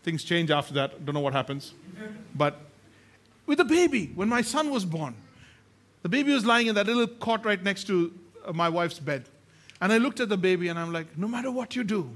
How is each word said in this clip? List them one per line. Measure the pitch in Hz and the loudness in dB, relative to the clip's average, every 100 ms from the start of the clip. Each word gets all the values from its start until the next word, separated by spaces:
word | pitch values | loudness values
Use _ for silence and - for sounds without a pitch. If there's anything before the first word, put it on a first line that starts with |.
Things | - 160 | -2 -4
change | - 170 165 | 0 0 2
after | 147 - | 2 0
that. | 139 135 - | -2 -2 -4
Don't | 143 | -4
know | 147 | -2
what | 143 | 0
happens. | 139 135 139 - - - - 214 208 - | 0 -2 -8 -10 -20 -20 -16 -14 -14 -12
But | 139 147 143 - - - - - - _ _ - | 0 0 0 -20 -20 -20 -20 -20 -20 _ _ -2
with | 294 | 2
the | |
baby, | 277 320 349 262 151 - | 4 6 4 2 -2 -2
when | 208 | 0
my | 240 | 2
son | 240 294 302 | 0 0 0
was | 269 | 0
born, | 185 160 147 110 - - - - _ _ _ _ | -2 -4 -6 -10 -20 -20 -20 -20 _ _ _ _
the | 175 | -2
baby | 240 285 | 0 2
was | 277 | 2
lying | 220 233 233 | 4 4 4
in | |
that | 208 202 | 2 2
little | 240 233 | 2 0
cot | 233 - 220 | -2 -2 0
right | 220 202 | 0 0
next | 190 196 | -2 -4
to, | - 190 170 - - - | 0 0 0 -4 -20 -16
uh, | - | -8
my | 165 170 | -2 0
wife's | 170 170 - | 2 -2 -4
bed. | 147 139 120 _ _ - - - | -6 -6 -6 _ _ -20 -20 -2
And | 185 | 2
I | 226 | 4
looked | 262 - | 2 -2
at | 233 | -2
the | 202 | 2
baby | 185 180 175 | 2 2 0
and | 170 | -4
I'm | 170 | -4
like, | 165 165 156 | -6 -6 -6
"No | 208 | -4
matter | 240 262 | -4 -4
what | 254 247 247 | -4 -6 -4
you | |
do | 208 214 135 | -2 -2 -2